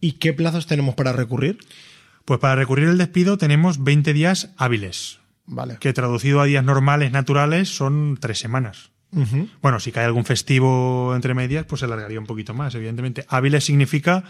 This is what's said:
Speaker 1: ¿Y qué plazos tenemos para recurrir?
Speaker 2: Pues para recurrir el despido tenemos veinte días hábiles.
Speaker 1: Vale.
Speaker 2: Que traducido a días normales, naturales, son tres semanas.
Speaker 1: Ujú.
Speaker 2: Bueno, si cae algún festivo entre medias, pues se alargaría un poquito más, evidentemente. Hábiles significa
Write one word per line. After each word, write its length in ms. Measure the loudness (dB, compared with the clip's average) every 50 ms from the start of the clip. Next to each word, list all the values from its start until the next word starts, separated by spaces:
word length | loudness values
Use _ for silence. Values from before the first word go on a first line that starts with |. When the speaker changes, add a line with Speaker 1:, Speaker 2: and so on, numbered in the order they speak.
Speaker 1:
¿Y 120 | -4 -4 -2
qué 200 | 0 0 0 0
plazos 320 | 0 0 -2 -2 -2 -2
tenemos 300 | -2 0 0 0 0 -2
para 180 | -2 -4 -4 -2
recurrir? 460 | -2 -2 -2 -2 -2 -2 -2 -2 -4 -10 -20 -20 -20 -20 -20 -20 -20 _ _ _ _ -4
Speaker 2:
Pues 140 | -2 -2 2
para 160 | 2 2 2
recurrir 340 | 2 2 2 2 2 4 4
el 80 | 4 4
despido 400 | 2 2 2 2 2 2 2 2
tenemos 460 | 2 2 4 4 4 2 2 0 2
veinte 280 | 2 4 4 4 2
días 380 | 2 2 2 2 0 0 -4 -8 -6 -2
hábiles. 640 | -2 0 0 -2 -4 -6 -10 -10 -12 -12 -16 _ _ _ _ _ _
Speaker 1:
Vale. 320 | -14 -10 -10 -10 -10 -8 -4
Speaker 2:
Que 140 | -2 -2 -2
traducido 480 | 0 0 -2 -2 0 0 2 2 4
a 40 | 4
días 180 | 2 2 2 2
normales, 460 | 2 2 2 4 2 2 2 0 0
naturales, 580 | 0 -2 0 0 2 2 2 2 2 0 0 -2
son 480 | -4 -4 -2 0 0 0 0 -2 -2 -4
tres 200 | -6 -6 -6 -6
semanas. 500 | -6 -4 -4 -4 -4 -4 -8 -16 -20 _ _ _ _ _ -2
Speaker 1:
Ujú. 360 | -2 -2 0 0 -2 -4 -4 -6 -2
Speaker 2:
Bueno, 180 | 0 0 0 0
si 120 | -2 -6
cae 140 | -4 -2 0
algún 180 | 0 0 0 0
festivo 880 | 0 -2 -2 0 0 2 2 4 4 2 2 0 0 0 -2 -2 -2 -2
entre 180 | -2 -2 -2 -2
medias, 320 | -2 -2 -2 -4 -4 -6
pues 140 | -6 -8 -6
se 60 | -6
alargaría 340 | -6 -6 -6 -8 -8 -10 -10
un 60 | -8
poquito 280 | -10 -10 -10 -10 -8 -8
más, 220 | -6 -6 -6 -6
evidentemente. 500 | -8 -8 -8 -8 -6 -6 -8 -8 -8 -8 -2
Hábiles 340 | 0 2 2 4 2 2 2
significa 580 | 4 4 4 4 2 0 0 2 2 2 0 0 -6